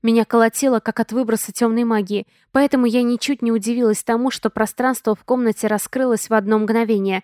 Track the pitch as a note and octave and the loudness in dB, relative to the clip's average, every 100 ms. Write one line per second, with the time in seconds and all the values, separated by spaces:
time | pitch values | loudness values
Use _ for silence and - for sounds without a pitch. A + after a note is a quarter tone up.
0 | A3+ A3+ G#3+ A#3 A3+ - C#4 A3+ - A3+ | 2 2 2 2 2 2 0 0 -2 -4
1 | A3+ A3+ A3+ A3+ - - A#3 A3+ A#3 A3 | -4 -2 -2 -2 -4 -2 0 0 0 0
2 | F#3+ G3+ - _ _ C4 C#4+ B3+ A#3+ A#3+ | 0 -4 -6 _ _ 0 2 2 2 2
3 | A#3+ A#3+ - C#4+ A#3 A3+ G#3 A#3+ A#3 G#3+ | 0 -2 -2 -2 0 0 -2 0 2 0
4 | - A#3 B3+ - A3 - A3 - B3+ B3+ | -2 0 0 -2 -6 -2 -4 0 -2 0
5 | - G#3+ - B3+ A#3 G#3 A3 G#3 - B3+ | -2 -4 -2 0 0 0 -2 -2 -4 -4
6 | C4 A3 - A3 G3+ A3 G#3+ A3+ A3+ G#3+ | 0 -2 0 -2 2 0 2 0 2 0
7 | G3 F#3 | 0 -4